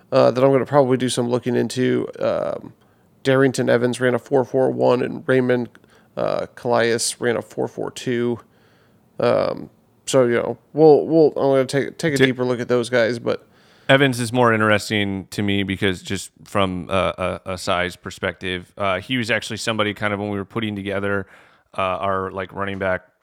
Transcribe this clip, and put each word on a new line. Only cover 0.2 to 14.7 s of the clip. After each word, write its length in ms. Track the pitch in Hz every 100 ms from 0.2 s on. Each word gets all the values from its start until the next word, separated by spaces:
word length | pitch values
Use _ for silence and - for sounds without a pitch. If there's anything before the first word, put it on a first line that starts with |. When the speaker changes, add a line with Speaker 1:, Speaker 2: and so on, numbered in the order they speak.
| 127
Speaker 1:
that 120 | 120
I'm 100 | 135
gonna 120 | 139
probably 320 | 113 147 131 127
do 120 | 123
some 180 | 120 120
looking 280 | 120 123 120
into. 520 | 120 127 127 123 - -
Um, 540 | - 85 - - - - _ _ _ _
Darrington 460 | - 135 135 123 123
Evans 320 | 120 123 120
ran 140 | 127
a 40 | 120
four 260 | - 139
four 260 | 123 135 131
one, 320 | 123 127 123
and 240 | 127 - -
Raymond, 420 | 131 123 123 117 - _ _ _ -
uh, 300 | 104 98 87
Calais 440 | - 127 117 117 117 - -
ran 180 | 120 117
a 60 |
four 260 | - - 123
four 220 | - 101
two. 480 | - - 120 120 117 - _ _ _ _ _ _ _
Um, 520 | 120 110 92 - - _ _ _ -
so, 180 | 139
you 120 | 120 117
know, 220 | - 120 _
we'll, 340 | 143 156 135 85
we'll, 220 | 160 151
I'm 260 | - 139
gonna 100 | 135 127
take, 320 | 139 120 -
take 160 | 165
a 20 | 139
Speaker 2:
Di- 80 | 139
Speaker 1:
deeper 180 | 123
look 160 | 127 123
at 80 | 120
those 200 | 123 117
guys, 300 | 123 110 117
but 280 | 120 - - _ _ _ -
Speaker 2:
Evans 320 | 135 139 120
is 120 | 120
more 220 | 123 120
interesting 720 | 110 107